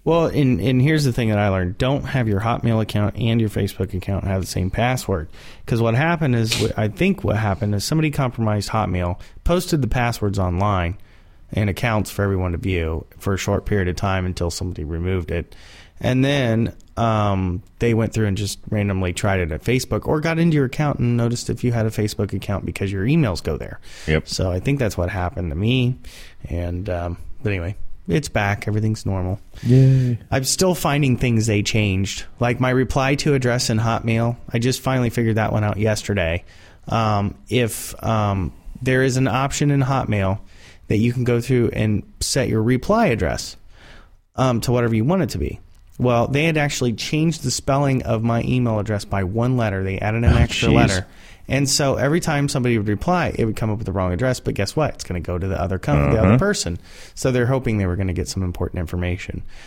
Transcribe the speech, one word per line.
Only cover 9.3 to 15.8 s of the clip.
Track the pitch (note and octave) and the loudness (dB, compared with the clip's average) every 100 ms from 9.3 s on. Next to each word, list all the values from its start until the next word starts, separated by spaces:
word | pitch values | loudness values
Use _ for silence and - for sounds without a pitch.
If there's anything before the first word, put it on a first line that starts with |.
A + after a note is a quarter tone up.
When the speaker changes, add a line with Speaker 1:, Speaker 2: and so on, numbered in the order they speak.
| - - | -6 0
Speaker 1:
posted | F3 F3 D#3+ | 0 2 0
the | A#2+ | 2
passwords | C3 A#2+ A2+ G#2 F#2+ | 2 0 0 -2 0
online | F2+ F2 G#2 F#2+ E2+ - - - - - - | 0 2 2 2 0 -4 -12 -20 -20 -20 -6
and | - G#2 | -2 0
accounts | F2+ A#2+ G#2+ F#2+ | 0 0 0 -2
for | - | -2
everyone | G2+ F#2+ F#2 | 0 0 0
to | E2+ | -2
view | F#2+ F2+ D#2+ E2 - - | -2 -2 -2 -4 -8 -8
for | - | -4
a | F#2+ | -2
short | - G2+ - | 0 -2 0
period | G#2 F2+ | 0 0
of | F2 | -2
time | G2+ F#2+ F#2 | 0 0 -2
until | F2 E2+ | -2 -4
somebody | - F#2 F2 | -4 -6 -6
removed | D2+ E2 F2+ F#2 E2 | -6 -4 -2 -2 -2
it. | E2 - - - - | -4 -6 -12 -20 -20